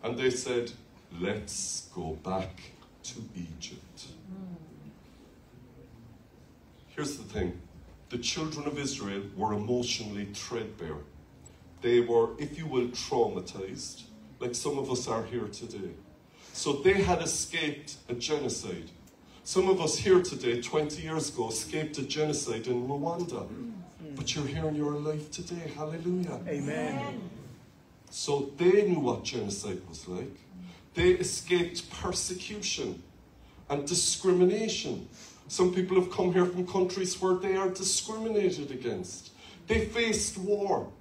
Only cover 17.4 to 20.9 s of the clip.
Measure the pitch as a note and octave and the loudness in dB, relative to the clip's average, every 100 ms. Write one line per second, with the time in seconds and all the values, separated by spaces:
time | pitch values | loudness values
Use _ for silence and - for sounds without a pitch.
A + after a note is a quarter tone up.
17.4 | - F3 D3+ - - - - A#2+ C3+ D3+ | -2 -2 -2 -4 -10 -16 -8 -6 0 0
18.4 | C3 - G#2+ F2 E2 - - - - - | 0 -4 -6 -8 -10 -18 -20 -20 -20 -18
19.4 | - F#3+ F#3 F#3 D#3+ - G3+ F#3 F3 C3 | -2 2 4 4 4 0 8 8 8 0
20.4 | B2 A#2+ - D#3 D3+ | 0 0 2 2 2